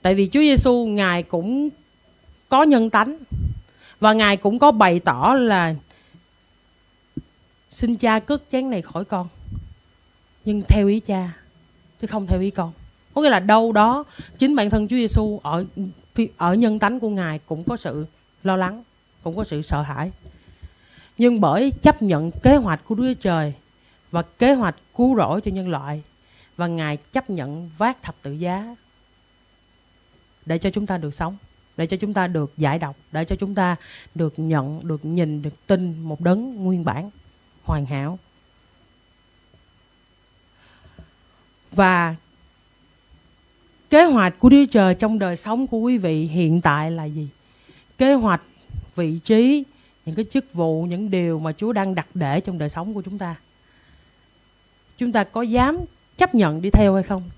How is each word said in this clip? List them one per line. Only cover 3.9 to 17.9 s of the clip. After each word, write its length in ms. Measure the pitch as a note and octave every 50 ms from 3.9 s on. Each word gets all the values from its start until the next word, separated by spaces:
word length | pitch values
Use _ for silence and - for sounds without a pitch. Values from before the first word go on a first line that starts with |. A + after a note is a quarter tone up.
| - _
và 120 | G#3+ G#3+
Ngài 240 | A3 A3 G#3+ G#3 G3+
cũng 220 | G3 - G3+ G#3+ B3
có 140 | C#4+ D4
bày 280 | - G#3+ G#3 F#3 E3+ F3
tỏ 340 | E3+ F#3 B2 A#2+ C#3 G#3 C4+ C4+
là 360 | B3 A3+ G3+ F#3 E3+ E3 D#3 C#3+ - _ _ _ _ _ _ _ _ _ _ _ _ _ _ _ _ _ _ _ _ _ _ _ _ _ _ - - _ _ _ _ _ _ _ _ _
"Xin 260 | - - A#3+ A#3 A#3+
Cha 220 | G#3 - A3+ A3 A3
cất 240 | A3 - D4 C#4+ - _
chén 180 | - B3+ C4 C4+
này 120 | B3 F#3
khỏi 220 | E3 - - E3 G3
con, 240 | _ G#3+ F#3 F3+ E3+ _ - - - - - - - - _ _ _ _ _ _ _ _ _ _ _ _ _ _
nhưng 180 | G#3+ G#3 G#3 G3 -
theo 200 | G#3+ G#3+ G3+ G3+
ý 120 | G3+ A3
Cha 320 | G#3+ - G3+ F#3 F#3 F3 D#3+ - _ _ _ _ _ _ _ _ _ _ _ _
chứ 60 | -
không 200 | G#3+ G#3 G#3+ G3
theo 140 | F3 F#3 F3+
ý 100 | F#3 G3+
con." 220 | G3 G3 F3 E3 E3 - - - _ _ _ _ -
Có 80 | C#4
nghĩa 80 | D4+ C#4+
là 100 | A#3+ F#3+
đâu 320 | F#3 G3+ G#3+ A3+ A3+ A3+
đó 320 | G#3+ G#3 G#3 A3+ B3+ C#4+ D4 - - - - - - -
chính 180 | C4 C#4 D4
bản 140 | C4+ G3+ G#3
thân 180 | G#3+ G#3+ G#3+ G3
Chúa 80 | B3
Giêsu 440 | B3+ A#3 G#3 - A3 G#3+ G#3+ G#3 G3+
ở, 220 | - D3 D#3 E3+ F#3+ F3+ - - G3 F#3 E3+ _ _ _ _ - A3+ F#3+ -
ở 180 | - F3 F3 F#3
nhân 240 | A3 A#3+ A3 G#3+ G#3+
tánh 220 | G#3 G3+ A#3+ B3+
của 100 | A3+ G#3+
Ngài 280 | G#3 G3 F3+ D#3+ D#3 D#3
cũng 260 | _ _ D#3+ D#3 E3+
có 120 | - A#3+
sự 300 | A3+ - D#3+